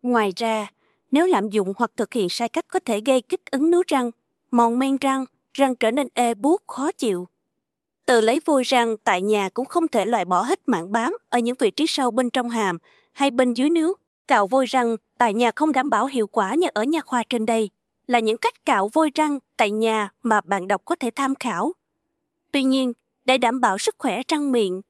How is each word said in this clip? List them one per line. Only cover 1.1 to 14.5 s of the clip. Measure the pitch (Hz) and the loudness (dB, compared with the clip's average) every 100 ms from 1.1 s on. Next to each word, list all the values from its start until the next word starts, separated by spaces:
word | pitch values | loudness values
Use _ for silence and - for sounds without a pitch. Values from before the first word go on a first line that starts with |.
nếu | 269 359 | 0 2
lạm | 285 208 | 2 0
dụng | 208 185 196 | -2 -2 -2
hoặc | 233 - | -4 -4
thực | 220 | -6
hiện | 240 180 | -2 -4
sai | - 233 | -2 -4
cách | - - | -4 -4
có | 370 | -6
thể | - 214 | -4 -4
gây | 226 262 | 2 0
kích | - 359 - | 0 -8 -6
ứng | 269 311 | -2 2
nướu | 349 370 | 2 2
răng, | 269 240 - _ _ _ | 0 0 -6 _ _ _
mòn | 240 233 240 | 2 2 2
men | 269 269 | 0 0
răng, | 277 269 262 _ _ | 0 -2 -6 _ _
răng | - 269 247 | 0 0 2
trở | 226 | 0
nên | 247 269 | 0 -2
ê | - 240 | 0 -2
buốt | 226 254 370 _ | 0 0 0 _
khó | - 285 | -6 -6
chịu. | - 240 180 180 _ _ _ _ _ _ _ - | -2 -2 -2 -6 _ _ _ _ _ _ _ 2
Tự | 240 | 4
lấy | 220 269 | 4 2
vôi | 320 285 | 2 0
răng | 247 262 233 220 | 2 2 2 -2
tại | - 185 | 0 0
nhà | 196 214 190 | 2 0 0
cũng | - 269 | -4 -4
không | 349 330 | -2 0
thể | 233 | 0
loại | 196 233 | 0 -2
bỏ | 180 180 | 0 0
hết | 233 381 - | 0 -2 0
mảng | 202 170 | -2 -2
bám | 220 240 427 _ | -2 -2 -6 _
ở | 247 | -2
những | 233 247 | -2 0
vị | 226 | -2
trí | - 311 | 0 -2
sâu | - 254 | 0 -2
bên | 220 247 | 0 -2
trong | 262 240 | -2 -4
hàm | 233 202 170 _ _ _ | -2 -2 -4 _ _ _
hay | - 277 | -2 -2
bên | 240 254 | 2 0
dưới | 240 277 | 2 0
nướu. | 339 311 392 _ _ - | 2 0 -4 _ _ 0
Cạo | 247 | 0
vôi | 196 | 2